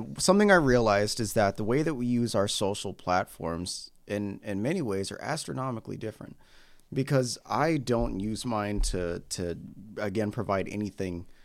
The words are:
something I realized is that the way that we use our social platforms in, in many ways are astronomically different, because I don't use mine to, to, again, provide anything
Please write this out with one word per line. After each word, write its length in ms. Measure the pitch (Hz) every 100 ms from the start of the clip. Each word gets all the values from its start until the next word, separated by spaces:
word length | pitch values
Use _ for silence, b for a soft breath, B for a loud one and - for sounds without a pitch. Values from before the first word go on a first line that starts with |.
| 123 -
something 320 | - 196 208
I 40 | 180
realized 640 | 139 123 110 101 104 -
is 140 | 107
that 240 | 113 101 98
the 60 | 107
way 160 | 131
that 120 | 156 135
we 100 | 123
use 280 | 120 117 107
our 120 | 101
social 460 | - 98 101 101
platforms 960 | 90 - 90 107 - 82 85 87 - - - -
in, 320 | 101 101 98
in 180 | 107 98
many 200 | 117 190
ways 300 | 123 95 95
are 80 | -
astronomically 760 | 110 151 - 131 131 113 - 101
different, 400 | 110 - - - b b b b b
because 440 | 135 135 139 123 - -
I 320 | 107 156 156
don't 420 | 120 117 117 101
use 260 | 107 107 123
mine 360 | 110 104 104
to, 420 | - 95 87 90 -
to, 280 | - 87 85 95 - 98 -
again, 320 | 208 101 104
provide 380 | 127 101 98 80
anything 560 | 104 104 - 95 87 - b